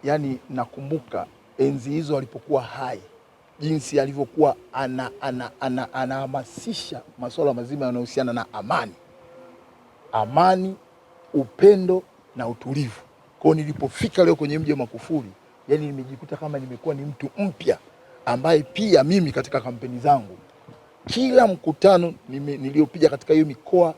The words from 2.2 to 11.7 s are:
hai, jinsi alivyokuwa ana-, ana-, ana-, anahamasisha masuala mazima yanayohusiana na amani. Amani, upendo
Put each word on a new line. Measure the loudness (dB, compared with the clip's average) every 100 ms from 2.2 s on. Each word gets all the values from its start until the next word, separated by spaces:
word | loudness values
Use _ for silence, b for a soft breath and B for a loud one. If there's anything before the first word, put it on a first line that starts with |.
| -4 -14 -2 -2
hai, | -2 -10 -10 -10 -14 _ _ _ _ _
jinsi | -2 -2 0 0
alivyokuwa | 0 -2 -6 2 2 2 -6
ana-, | -6 -4 -4 -8 -8
ana-, | -8 -6 -10 -8
ana-, | -4 -4 -4
anahamasisha | -6 -6 -4 -6 -8 -10 -12 -10 -10 -10 -14 -16 -12
masuala | -10 -2 0
mazima | 0 -6 -6 -4
yanayohusiana | -4 -4 -4 -2
na | -4 -8
amani. | -10 -4 -4 -4 -12 _ -20 -20 -20 -20 -20 _ _ _ _ -6
Amani, | -4 0 2 4 2 -2 -8 _ _ _ -20 -6
upendo | -4 -4 6 8